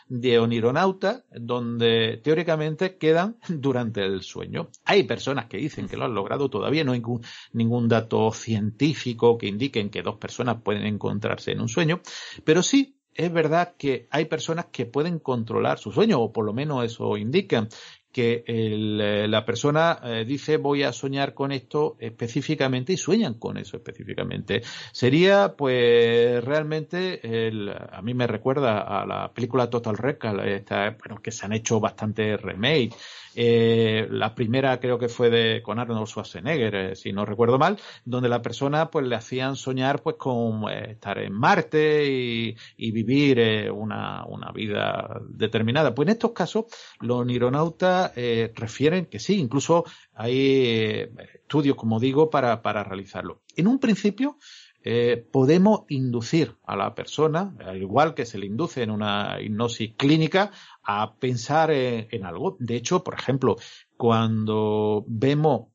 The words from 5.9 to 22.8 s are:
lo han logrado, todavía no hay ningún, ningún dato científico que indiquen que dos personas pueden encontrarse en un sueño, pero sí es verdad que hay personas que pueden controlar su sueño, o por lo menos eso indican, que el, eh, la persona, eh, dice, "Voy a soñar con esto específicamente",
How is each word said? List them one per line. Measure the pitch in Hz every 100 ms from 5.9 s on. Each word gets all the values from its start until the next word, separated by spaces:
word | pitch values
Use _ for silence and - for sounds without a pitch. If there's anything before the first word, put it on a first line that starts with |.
| 113
lo |
han | 135
logrado, | 101 101 131 139
todavía | 104 104 143
no | 131
hay | 123
ningún, | 117 120 113 - -
ningún | 117 113 120 117
dato | 117 113 110 110
científico | 107 - 107 104 - 147 - 123 113 117 117
que | 104
indiquen | 101 135 117 104
que | 92
dos | 92 -
personas | - - 123 113
pueden | 101 104 104
encontrarse | 104 107 101 101 - -
en | 101
un | 113
sueño, | 113 160 175 - - - -
pero | - 160
sí | - 277 269 _ _ -
es | 165
verdad | 170 151 165 175 -
que | 143 120 -
hay | 143 160
personas | 156 - 165 -
que | - 117
pueden | 139 165 165
controlar | - 123 113 107 120 143
su | -
sueño, | - 226 151
o | 110
por | 113 107
lo |
menos | 110 151 135
eso | 117 117 113 104
indican, | 107 170 196 127 110 - - - _
que | - 117 117 -
el, | 117 110 107 107 107
eh, | 104 104 107
la | 107 107
persona, | 101 143 151 165 160
eh, | 123 113 113
dice, | 139 - 151
"Voy | 139 143
a | 139
soñar | - 139 139 135 -
con | 139
esto | 135 - 151 151 -
específicamente", | 117 117 117 143 135 147 135 127